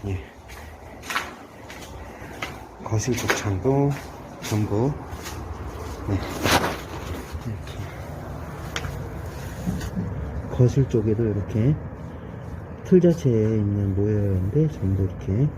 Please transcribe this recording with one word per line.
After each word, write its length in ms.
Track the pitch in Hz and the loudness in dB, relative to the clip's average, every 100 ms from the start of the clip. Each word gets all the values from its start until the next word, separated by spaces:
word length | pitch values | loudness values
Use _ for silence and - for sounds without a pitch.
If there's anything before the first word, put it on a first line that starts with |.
| 98 | -2
예. 140 | 92 - - - - - - - - - - - - - - - - - - - - - - - - - - | -4 -6 -16 -16 -14 -14 -14 -16 -14 -4 -4 -4 -12 -16 -16 -14 -14 -12 -12 -12 -12 -12 -10 -10 -10 -14 -12
거실 320 | - 110 - 113 | -2 0 2 0
쪽 180 | 101 - | 2 0
창도 520 | 104 95 127 139 139 139 - - - - | 0 2 4 4 4 0 -6 -12 -14 -10
전부, 500 | - 107 107 101 131 143 - - - - - - - - - - - | 0 0 2 2 2 0 -8 -10 -8 -8 -8 -8 -8 -8 -8 -6 -2
네. 100 | 98 - - - - - - - - - - - - 117 | 0 -2 -2 4 4 2 -4 -8 -8 -6 -8 -6 -6 -6
이렇게. 320 | 104 - - - - - - - - - - - - - - - - - - - - - - - - - - - - - - | -6 -8 -8 -8 -8 -8 -8 -8 -8 -8 -8 -6 -4 -4 -6 -6 -6 -8 -8 -8 -4 -2 -2 -2 -2 -2 -4 -4 -6 -4 4
거실 320 | 123 139 127 | 6 6 4
쪽에도 340 | 120 107 107 | 4 4 2
이렇게 500 | 113 101 90 110 120 156 - - - - - - - - - - | 2 2 0 2 4 2 -2 -10 -10 -12 -12 -12 -10 -10 -10 -12
틀 160 | - 185 | 6 8
자체에 320 | 175 165 139 | 8 6 4
있는 640 | 113 107 110 101 101 98 95 | 6 6 4 4 4 2 4
모여인데 720 | 104 104 101 95 92 147 156 | 4 4 4 2 4 4 4
전부 300 | - 95 95 | 2 2 4
이렇게 440 | 95 - - 98 143 | 2 0 0 2 2